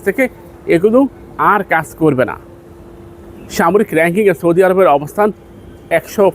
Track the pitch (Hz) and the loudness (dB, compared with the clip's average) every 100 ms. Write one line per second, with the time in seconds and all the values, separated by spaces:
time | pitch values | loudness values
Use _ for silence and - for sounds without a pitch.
0 | - 190 254 - - - - 170 208 240 | -4 -2 -4 -6 -20 -12 -2 0 2 2
1 | 277 - - - 160 208 190 165 156 - | 0 -4 -16 -2 0 0 -2 -4 -4 -2
2 | 160 127 107 - - - - - - - | 0 0 -2 -6 -18 -20 -20 -20 -20 -20
3 | - - - - - - 175 202 214 156 | -20 -20 -20 -20 -8 -2 0 0 0 -2
4 | 170 175 202 170 170 170 185 185 180 143 | 0 0 0 0 0 2 2 2 2 2
5 | 147 - 214 - - - - - - 226 | -2 -2 -2 -4 -16 -20 -20 -20 -6 -4
6 | - - 196 | -4 0 0